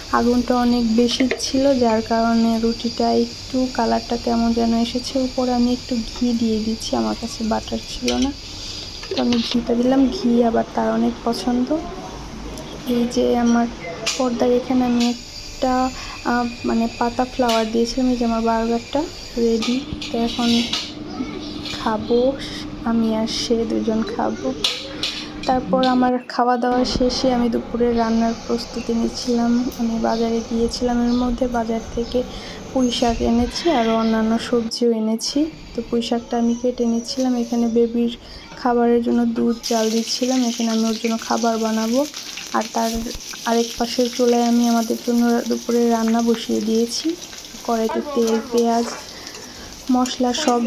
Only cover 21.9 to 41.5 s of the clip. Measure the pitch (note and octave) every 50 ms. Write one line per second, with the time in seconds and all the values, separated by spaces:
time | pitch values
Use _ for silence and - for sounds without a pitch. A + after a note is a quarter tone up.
21.9 | A3 G#3+ A3 A3+ A#3+ A#3+ B3 C4+ C#4 - - - - - - - - - - A#3
22.9 | A#3 A#3 A3+ A3 A3 A3 A3+ A3 - - - - A#3 A3+ A3+ A3 A3+ G#3+ G#3+ A3
23.9 | A3 A3 A3 - - - - A3+ A3 - - C4 - - - - - - C5+ C4+
24.9 | C#5 - - - - - - - - - - - B3+ B3+ B3+ - C4+ B3+ B3+ B3+
25.9 | B3+ B3 B3+ B3+ B3 B3 B3 - - - A#3+ B3 B3 A#3 B3+ B3 B3 B3+ B3+ B3+
26.9 | - - B3+ B3 B3+ - - C4 B3 A#3+ A#3+ A#3 A#3 A#3+ - - A#3+ A#3 A#3+ A#3+
27.9 | A#3 A#3 A3+ A3+ A3+ A3+ A3+ A3+ A#3 - - - A#3 A#3 - - - A#3 A3+ -
28.9 | A#3 A3+ A#3 A#3 - - - B3 A#3+ A#3 A#3 A#3+ A#3+ A#3+ B3 C4+ - - A#3 A3+
29.9 | A3+ A3+ A3+ A3+ A3+ A3+ A#3 A3+ A3+ A#3 A3 - A#3 A3+ A#3 A3+ - - B3 A#3+
30.9 | A#3+ A#3+ A#3+ A#3+ A#3+ B3 B3 B3 A#3+ - C4 B3 A#3+ A#3 A3 A3+ A3+ A3+ A3 -
31.9 | - A#3+ A#3 - - B3+ B3 - - - - - - - - - - C4 B3+ A#3+
32.9 | A#3+ - B3 A#3 A#3 A#3 A#3+ A#3 A#3 A#3+ B3 B3 - - - E4+ D4+ A#3+ A3+ A3+
33.9 | A3+ A3+ A3 A3 A3 A3 A3 A3 A3+ A3+ - - B3 A#3+ A3+ A3+ - - A#3+ A#3+
34.9 | A3+ A3 A3 G#3+ A3+ A3+ - - - C#4+ D#4 D#4 - - - - - B3 A3+ -
35.9 | A#3+ A#3 A#3 - A#3+ A#3 A#3 - A#3+ A#3 A#3 A#3 A#3 A#3 - B3 B3 - A#3+ A#3
36.9 | A#3 A#3 A#3 - - C4 C4 B3+ B3 A#3+ A#3 A#3 A#3+ A#3 A#3 A3+ A3 A#3 A#3 A3+
37.9 | A#3 A#3+ A#3+ A#3 A#3 - - - - - - - - - - B3 A#3+ A#3+ A#3+ A#3+
38.9 | A#3+ A#3+ A#3 A#3+ A#3+ A#3+ A#3+ A#3 A3+ A#3 A#3 A#3 A#3 A#3 - - A#3 A3+ A3 A3
39.9 | A3 A3+ A3+ - - - B3 B3 C4 B3+ B3 A#3 A#3 - A#3 A3+ A3 A3 A3 A3+
40.9 | A3 A3 - A3+ A3+ A3+ - - A#3 A3+ A3+ A#3